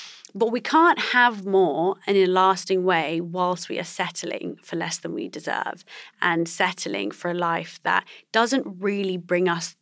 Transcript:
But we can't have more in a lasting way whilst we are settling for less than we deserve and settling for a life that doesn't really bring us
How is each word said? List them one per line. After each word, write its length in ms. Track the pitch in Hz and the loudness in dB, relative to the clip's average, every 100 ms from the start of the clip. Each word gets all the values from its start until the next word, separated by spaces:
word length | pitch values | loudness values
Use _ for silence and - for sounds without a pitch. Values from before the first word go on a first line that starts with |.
| - - - 196 | -16 -20 -18 -2
But 160 | 226 | 0
we 80 | 240 | 0
can't 400 | - 311 339 - | 2 6 6 4
have 460 | - 247 240 214 190 | 2 4 4 2 2
more 500 | 190 175 143 175 196 - | 4 4 2 0 0 2
in 120 | 202 | 4
a 80 | 185 | 6
lasting 580 | 185 190 185 - 185 | 6 4 4 0 0
way 380 | 180 175 151 165 | 2 2 0 -4
whilst 480 | 175 180 180 180 - | -4 -2 -2 -2 -4
we 100 | - | -6
are 60 | 175 | -6
settling 720 | - 175 - 175 - - - | -6 -6 -6 -8 -8 -8 -10
for 140 | - 170 | -10 -6
less 220 | 165 170 | -4 -6
than 160 | 170 | -6
we 160 | - - | -8 -10
deserve 560 | - - - - - - - - _ | -8 -6 -4 -6 -10 -18 -20 -20 _
and 260 | 180 170 165 | 0 0 -2
settling 640 | - 185 185 - 202 196 | 0 -2 -2 -6 -6 -6
for 200 | - 175 | -6 -6
a 20 | |
life 460 | 175 170 170 165 - | -4 -2 -4 -6 -8
that 200 | 175 180 - - _ | -2 -2 -2 -14 _
doesn't 340 | 226 233 262 - 180 | 0 2 0 -2 -6
really 340 | 208 202 196 185 | -4 -2 -2 -4
bring 300 | 170 180 180 | -2 0 0
us 300 | 170 165 - | 0 -6 -6